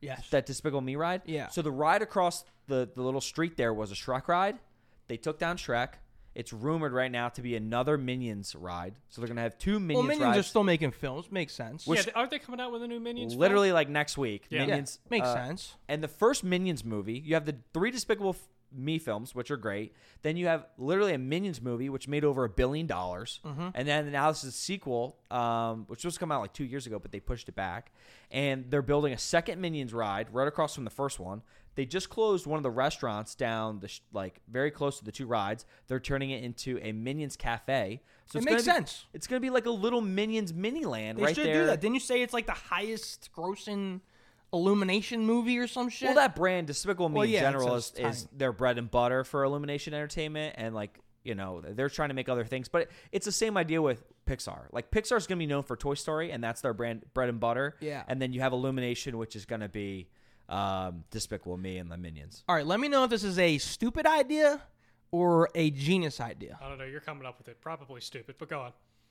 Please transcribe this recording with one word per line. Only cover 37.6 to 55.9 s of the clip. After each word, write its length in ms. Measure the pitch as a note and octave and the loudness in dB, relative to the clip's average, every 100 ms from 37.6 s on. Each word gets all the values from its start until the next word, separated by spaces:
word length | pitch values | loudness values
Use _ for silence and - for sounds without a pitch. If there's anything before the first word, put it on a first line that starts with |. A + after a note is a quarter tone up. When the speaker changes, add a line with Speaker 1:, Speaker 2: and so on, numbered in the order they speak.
| - C3+ G2 A#2+ - _ - | 0 0 0 -6 -14 _ -8
Speaker 2:
So 100 | D3+ | -2
Speaker 1:
It 60 | |
Speaker 2:
it's 20 | |
Speaker 1:
makes 220 | C4 A#3 A#3+ | 4 4 6
Speaker 2:
gonna 140 | E4+ | 4
be, 60 | D3+ | 0
Speaker 1:
sense. 200 | - - | -8 -14
Speaker 2:
it's 120 | - - | -14 -4
gonna 140 | B3+ | -2
be 80 | C4 | 2
like 160 | B3+ | 2
a 60 | A3+ | 2
little 320 | A3 A3 A#3+ | 0 2 2
Minions 500 | G#3 F#3+ A3 A3 F#3+ | 0 0 0 0 -2
mini 320 | E3 G#3 D#4 | -2 -2 -2
land 320 | A#3 A2+ G#2+ A2+ | -2 -2 -4 0
Speaker 1:
They 60 | |
Speaker 2:
right 120 | D#3 | 2
Speaker 1:
should 120 | E3+ D4+ | 2 4
Speaker 2:
there. 140 | D#3 | 4
Speaker 1:
do 40 | - | 4
that. 120 | D3 | 4
Didn't 140 | G#3 | 2
you 60 | B3+ | 0
say 200 | - B3 | 0 0
it's, 140 | B3 | 0
like, 100 | A#3+ | -2
the 80 | A3 | -2
highest 800 | F3 - F3+ G#3+ A3 - - - | -6 -2 -2 -2 -6 -8 -12 -14
grossing 640 | - F3 G3+ - G3+ G3 F#3 - _ - _ _ | -6 -6 -6 -6 -4 -4 -6 -12 _ -20 _ _
Illumination 720 | F3 F#3 G3+ F#3+ G3+ - A#3 | 2 4 6 4 2 0 0
movie 340 | A3 A#3 A#3 A#3+ | 4 4 4 0
or 80 | B3 | 0
some 220 | B3 B3 | -2 -4
shit? 200 | - C4 | 0 4
Speaker 2:
Well, 80 | C4+ | 6
that 200 | C4 D#3 | 6 4
brand, 300 | F#3 F#3 D#3 | 2 2 0
Despicable 420 | C#3 F#3+ F3+ E3 | -2 -2 0 2
Me 60 | |
Speaker 1:
Well, 80 | G#3 | 4
Speaker 2:
in 80 | G#3+ | 4
Speaker 1:
yeah, 100 | G#3 | 4
Speaker 2:
general, 340 | C3+ C#3 B2 B2 | 4 4 2 2
Speaker 1:
it's, 160 | - | -2
Speaker 2:
is, 60 | - | -4
Speaker 1:
it's 160 | B2+ B2 | -2 -4
Speaker 2:
is 40 | |
Speaker 1:
tiny. 120 | - C#3 | -10 -2
Speaker 2:
their 140 | C3 | -2
bread 240 | G2+ C3 A#2+ | 2 2 2
and 140 | A#2 | 2
butter 340 | B2 A#2+ C3 | 4 4 2
for 180 | B2+ C#3+ | 0 0
Illumination 500 | C3+ C#3+ D3 C#3+ - | 0 0 -4 -6 -6
Entertainment, 600 | D3 D3 - D#3 D3+ D3+ - | -6 -6 -4 -4 -4 -6 -4
and, 160 | A2+ | -6
like, 240 | A2 G#2 - _ _ | -4 -6 -10 _ _
you 100 | - | -6
know, 280 | G2+ F#2+ F2 | -6 -6 -6
they're 260 | D#2+ G#2+ C#3 | -6 -2 -2
trying 220 | - D3 | 0 -2
to 40 | |
make 140 | C3 B2+ | -2 -2
other 160 | B2 | -2
things, 240 | A2+ C3 B2+ | -2 -6 -2
but 200 | E3+ - - - | 0 0 -6 -6
it's 120 | F#3+ | -4
the 80 | G#3 | -2
same 240 | - A3 G3+ | 0 2 2
idea 240 | E3 D#3+ | 2 4
with 240 | D3 A#2 - _ - | 4 2 -6 _ -4
Pixar. 400 | C3 - - B1+ | -4 -6 -10 -8
Like, 180 | A#2+ - | -8 0
Pixar's 360 | A3 G#3+ A#3+ F3 | 0 2 2 2
gonna 120 | F3+ | -2
be 80 | D3+ | 0
known 160 | C#3+ | 0
for 120 | C#3 | -2
Toy 200 | A#2+ D3 | -4 -2